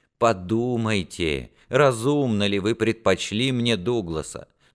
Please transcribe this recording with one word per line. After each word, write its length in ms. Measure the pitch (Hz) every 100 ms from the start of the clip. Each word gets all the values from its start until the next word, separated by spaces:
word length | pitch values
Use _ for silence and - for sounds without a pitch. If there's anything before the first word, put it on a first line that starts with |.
| _ -
«Подумайте, 1300 | 117 95 90 113 123 120 110 104 80 - 80 69 58 _ -
разумно 800 | 131 143 117 123 147 135 104 101
ли 140 | 101
вы 160 | 101 117
предпочли 720 | 113 110 101 92 - 107 131
мне 260 | 123 120 107
Дугласа? 680 | 92 120 85 78 71 - - _ _